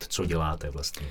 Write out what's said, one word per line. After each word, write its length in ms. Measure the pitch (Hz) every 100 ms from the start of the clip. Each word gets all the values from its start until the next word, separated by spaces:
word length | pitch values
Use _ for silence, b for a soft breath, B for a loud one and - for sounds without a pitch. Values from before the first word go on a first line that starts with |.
| -
co 160 | - 92
děláte 440 | 82 78 78 76
vlastně? 360 | 71 - - 76